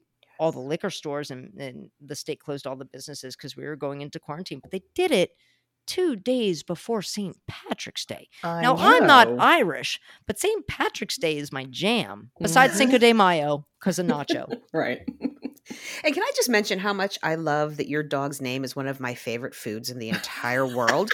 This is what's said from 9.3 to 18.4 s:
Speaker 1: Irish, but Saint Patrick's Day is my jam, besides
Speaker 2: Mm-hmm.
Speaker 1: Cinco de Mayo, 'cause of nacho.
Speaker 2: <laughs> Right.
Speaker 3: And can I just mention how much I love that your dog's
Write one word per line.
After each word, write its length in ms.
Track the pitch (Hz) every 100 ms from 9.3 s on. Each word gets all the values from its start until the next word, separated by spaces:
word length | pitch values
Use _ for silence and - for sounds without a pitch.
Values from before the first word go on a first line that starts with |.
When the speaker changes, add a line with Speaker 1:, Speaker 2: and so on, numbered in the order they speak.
| 123
Speaker 1:
Irish, 580 | 233 330 196 127 - - - - -
but 120 | 208
Saint 280 | 381 440 -
Patrick's 480 | - 427 - 214 -
Day 200 | 165 147
is 140 | 143
my 140 | 135
jam, 640 | 131 127 185 240 107 101 113 -
besides 340 | 185 196 262
Speaker 2:
Mm-hmm. 40 | 190
Speaker 1:
Cinco 200 | 262 254
de 140 | 233
Mayo, 540 | 226 185 170 147 147 - -
'cause 180 | - 165
of 80 | 175
nacho. 400 | 147 - - - 240 _
Speaker 2:
<laughs> 60 |
Right. 280 | 160 - - - - - - - - - - - -
Speaker 3:
And 100 | 311
can 80 | 311
I 80 | 494 539
just 120 | 403
mention 300 | 214 214 185
how 140 | 202
much 260 | 196 196 -
I 120 | 160
love 420 | 160 156 147 151 147
that 100 | -
your 140 | 147
dog's 380 | 151 143 139 135